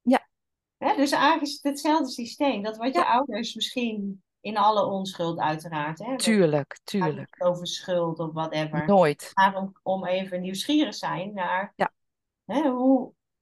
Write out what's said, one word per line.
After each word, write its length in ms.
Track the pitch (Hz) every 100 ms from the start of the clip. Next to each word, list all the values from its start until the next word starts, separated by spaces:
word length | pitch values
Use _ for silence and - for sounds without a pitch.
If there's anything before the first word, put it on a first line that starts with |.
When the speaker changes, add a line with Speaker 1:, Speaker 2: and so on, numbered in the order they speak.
Speaker 1:
Ja. 280 | - 262 - _ _ _ _ _
Speaker 2:
Hè, 200 | 269 403
dus 140 | 277
eigenlijk 320 | 294 180 311
is 100 | 285
het 100 | -
hetzelfde 480 | 285 277 320 311 262
systeem. 520 | - 233 - 285 214
Dat 140 | 208 220
wat 160 | 240
je 40 | 269
Speaker 1:
Ja. 60 | -
Speaker 2:
ouders 420 | 247 277 208 233
misschien 680 | 220 220 - 240 214 202 196 _ _
in 160 | 202 214
alle 280 | 208 214
onschuld 540 | 190 196 190 - 170 165
uiteraard, 600 | 147 156 170 160 147 156
hè, 120 | 214
dat 80 | 262
Speaker 1:
Tuurlijk, 600 | 233 214 170 147 139 -
Speaker 2:
gaat 100 | -
niet 100 | 202
Speaker 1:
tuurlijk. 420 | 170 139 - _
Speaker 2:
over 220 | 180 175 175
schuld 520 | - - 180 170 165
of 140 | 165
whatever. 540 | 160 160 156 156 160 151
Speaker 1:
Nooit. 440 | 202 160 147 -
Speaker 2:
Maar 220 | - 196 190
om, 160 | 190 -
om 240 | - 190 175
even 340 | 185 190 180
nieuwsgierig 540 | 185 190 - 302 247
zijn 380 | 208 170 156 190
naar, 380 | 208 180 180 202 -
Speaker 1:
Ja. 160 | 185 _ _ _ _ _
Speaker 2:
hè, 240 | - 233 311
hoe, 440 | 247 262 269 - _ _ _